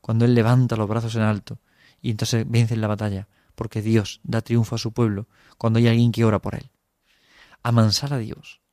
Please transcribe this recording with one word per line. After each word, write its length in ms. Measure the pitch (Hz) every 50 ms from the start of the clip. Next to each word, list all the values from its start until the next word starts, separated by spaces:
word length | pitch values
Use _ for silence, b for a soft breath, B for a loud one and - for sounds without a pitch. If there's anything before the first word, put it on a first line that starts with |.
cuando 240 | - - 113 113 117
él 100 | 123 123
levanta 400 | 120 107 113 123 127 127 117 117
los 120 | 110 107
brazos 280 | 98 110 117 113 113 113
en 60 | 117
alto 380 | 110 107 107 101 - - 110 - b b b b b b b b
y 100 | - 120
entonces 340 | 110 107 - - - 113 113
vence 260 | - 117 117 117 110 117
en 80 | 113
la 60 | 107
batalla, 400 | 107 107 104 110 107 98 95 98 _ _ _ _ _ _
porque 260 | - 113 110 - 110
Dios 380 | 104 113 113 113 104 - - _ _
da 180 | - 113 113
triunfo 340 | - - 117 117 113 - 117
a 20 |
su 140 | 113 - 113
pueblo 360 | 107 - 120 110 101 98 110 b b b b b b
cuando 220 | _ - 117 110 113
hay 80 | 120
alguien 240 | 117 113 117 120 120
que 140 | 107 117 113
ora 160 | 110 107 95
por 140 | - - -
él. 140 | - - - _ _ _ _ _ _ b b b b b b b b b b b b _
Amansar 500 | 120 117 117 113 107 104 - - 139 143
a 40 |
Dios. 440 | 127 110 110 - - - - - _ _ _